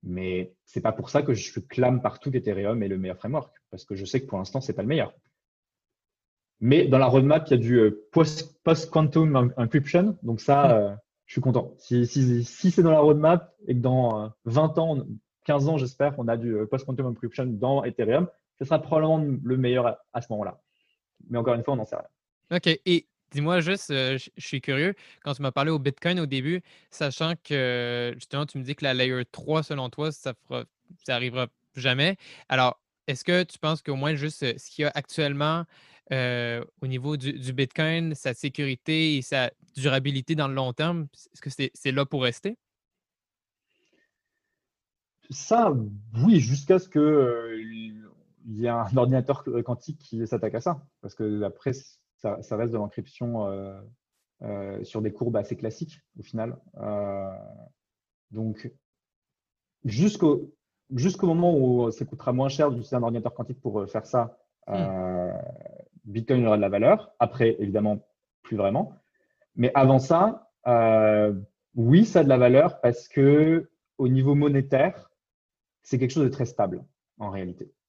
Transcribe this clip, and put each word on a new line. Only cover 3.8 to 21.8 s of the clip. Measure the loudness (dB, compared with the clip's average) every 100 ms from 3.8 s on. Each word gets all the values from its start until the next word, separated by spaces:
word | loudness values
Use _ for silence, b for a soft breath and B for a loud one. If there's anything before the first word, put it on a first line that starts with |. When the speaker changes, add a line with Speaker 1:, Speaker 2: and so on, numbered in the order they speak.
Speaker 1:
que | -12
je | -12
sais | -4 -4
que | -4
pour | -8
l'instant, | -6 -8
c'est | -6
pas | -6
le | -2
meilleur. | -2 -4 _ _ _ _ _ _ _ _ _ _ _ _ _ _ _
Mais | 4 4 6
dans | 4
la | 6
roadmap, | 6 6 4 4
il |
y |
a | 2
du, | 4 6
euh, | 4 2 -2
post, | 2 2 0 -12 _
post-quantum | 0 0 2 2 2 4 4 4
en-, | 2 0
encryption. | 0 0 2 2 2 -2
Donc | -6 -6
ça, | 2 4 6
Speaker 2:
Hmm. |
Speaker 1:
euh, | 4 2 -6 _ _ _
je |
suis | -4
content. | 0 0 -2 -12
Si, | -2 0 0
si, | 2 2 2
si | -2 -2 0
c'est | 4
dans | 6
la | 6
roadmap | 6 6 4 2 0 _ -4
et |
que | -2
dans, | 2 2 2 0
euh, | -6 -10
vingt | -2 2 2 2
ans, | -2 -2 -6 -12 _ _
quinze | -2 0 2
ans, | 0
j'espère, | -4 -2 -2 -2
on | -4
a | -4
du, | -2 -4
euh, | -2
post-quantum | -4 -6 -6 -6
encryption | -6 -10 -6 -6
dans | -2 0 0
Ethereum, | -2 -4 0 2 0 b _ _
ce |
sera | -2 -2
probablement | 2 0 2 2 0 -2
le | -2 0
meilleur | 2 2 0
à, | -2 _
à | -10
ce | -8
moment-là. | -6 -6 -10 _ _ _ _ _ _ -8
Mais | -4
encore | 0
une | 0
fois, | 0
on |
n'en | -4